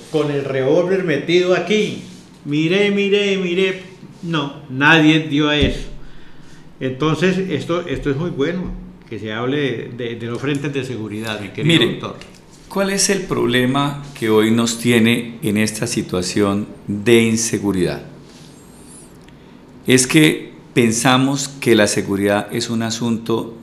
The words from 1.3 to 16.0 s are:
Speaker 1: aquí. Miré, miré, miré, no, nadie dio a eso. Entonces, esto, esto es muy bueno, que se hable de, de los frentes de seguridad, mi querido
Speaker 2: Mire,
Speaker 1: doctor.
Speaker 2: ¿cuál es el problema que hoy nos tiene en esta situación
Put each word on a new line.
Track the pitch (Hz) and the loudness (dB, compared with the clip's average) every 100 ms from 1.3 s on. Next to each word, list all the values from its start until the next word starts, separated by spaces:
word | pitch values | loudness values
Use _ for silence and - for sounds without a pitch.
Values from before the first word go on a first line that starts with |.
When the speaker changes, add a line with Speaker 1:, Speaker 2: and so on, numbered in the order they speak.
| 175 180 180 | 2 4 2
Speaker 1:
aquí. | - 214 175 120 - - - - 151 | 2 0 0 -4 -12 -18 -20 -14 -4
Miré, | 147 160 185 202 | 0 2 2 2
miré, | 202 202 202 202 190 | 2 2 2 2 0
miré, | 180 175 190 185 - - - - | 0 0 0 -2 -10 -20 -20 -12
no, | 170 160 139 - - | -4 -2 -2 -8 -10
nadie | 127 147 160 156 160 | 0 4 6 6 4
dio | 156 143 151 | 2 0 2
a | 147 | 2
eso. | 131 - - - - - - - - - - - | 0 -2 -8 -12 -14 -16 -16 -18 -20 -20 -20 -8
Entonces, | 131 127 151 151 180 180 | -6 -2 -2 0 0 0
esto, | 185 147 - 170 170 | -2 -4 -2 -4 -4
esto | 135 147 | -4 -2
es | 139 | -2
muy | 175 | -2
bueno, | 139 143 180 180 - - - - | -2 -2 -2 -6 -10 -14 -20 -14
que | 107 | -10
se | 110 | -8
hable | 110 123 147 139 113 - 120 | -6 -4 -2 -2 -4 -8 -8
de, | 117 113 | -8 -8
de | 113 | -8
los | 120 | -6
frentes | 135 143 151 | -4 -4 -4
de | 139 | -6
seguridad, | 120 117 107 104 110 107 | -6 -8 -8 -8 -8 -8
mi | 98 | -8
querido | 92 147 | -2 2
Speaker 2:
Mire, | 160 113 - | 4 2 -2
Speaker 1:
doctor. | 110 - - - - - - | -8 -12 -18 -20 -20 -20 -8
Speaker 2:
¿cuál | 196 196 | -4 -2
es | 196 - | 0 0
el | 190 | 0
problema | 185 123 120 123 127 139 143 143 - - | -2 -2 0 2 2 0 -2 -4 -10 -4
que | 110 | 2
hoy | 107 110 | 4 4
nos | 113 117 - | 4 0 0
tiene | 123 117 113 120 117 - | 2 4 4 2 -2 -6
en | - 104 | -2 0
esta | 107 - 120 | 0 -2 -4
situación | - | -4